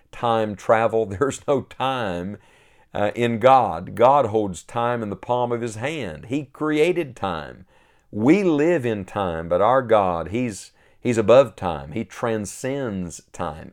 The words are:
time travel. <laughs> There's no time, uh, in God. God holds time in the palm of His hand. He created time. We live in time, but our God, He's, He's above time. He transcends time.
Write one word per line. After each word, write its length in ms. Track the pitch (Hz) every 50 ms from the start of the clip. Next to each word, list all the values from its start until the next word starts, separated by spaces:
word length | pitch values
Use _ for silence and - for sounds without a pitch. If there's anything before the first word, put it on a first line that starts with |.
| _ _
time 440 | - - - 117 113 113 110 107 101
travel. 500 | - - - 113 110 113 110 113 113 110
<laughs> 0 |
There's 400 | 98 101 92 143 139 131 - -
no 140 | - 143 127
time, 800 | 95 - - - 127 131 131 123 113 98 87 87 90 98 104 - _ _ _ _ _ _ _ _ _ _
uh, 200 | - 98 104 104 -
in 240 | 117 120 117 117
God. 560 | 107 107 131 135 131 113 95 82 85 92 107 98
God 320 | 95 117 131 143 147 -
holds 380 | 104 107 110 104 98 87 - -
time 400 | - - 120 117 120 120 117 110
in 80 | 104
the 40 | 98
palm 360 | - - - 123 123 123 120
of 100 | 120 117
His 140 | 120 117 107
hand. 500 | 110 117 143 165 156 113 87 78 73 -
He 200 | - 131 151 139
created 680 | - - - 151 151 151 151 151 175 170 175 165 131 113
time. 520 | - - 95 85 78 71 64 62 - - _ _ _ _ _ _ _ _ _
We 340 | - 104 110 139 170 208 196
live 400 | 175 151 143 147 170 180 147 123
in 220 | 120 110 101 92
time, 420 | - - 104 98 90 82 82 85
but 140 | 82 87 90
our 220 | 101 117 127 135 127
God, 460 | 110 110 104 98 92 87 82 80 80
He's, 420 | 101 123 127 117 95 - - - _ _ _ _ _ _
He's 200 | - 123 117 113
above 360 | 107 98 120 135 139 110 -
time. 360 | - 98 90 80 71 69 73
He 120 | - 113 113
transcends 1160 | - - - - 117 113 107 104 95 - - - 131 139 143 135 113 98 92 90 82 - - - _
time. 380 | - - 90 78 76 82 - -